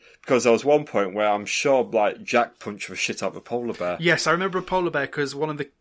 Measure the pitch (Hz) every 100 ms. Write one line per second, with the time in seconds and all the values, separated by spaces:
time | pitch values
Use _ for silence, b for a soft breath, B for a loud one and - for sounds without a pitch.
0 | b b - 127 120 113 127 151 147 110
1 | 101 98 104 104 101 - 147 135 107 110
2 | 104 - 107 120 120 - - 104 - 92
3 | - 113 98 90 - 120 120 104 90 87
4 | 170 165 - 165 190 185 175 185 175 147
5 | 135 - 143 139 151 147 143 _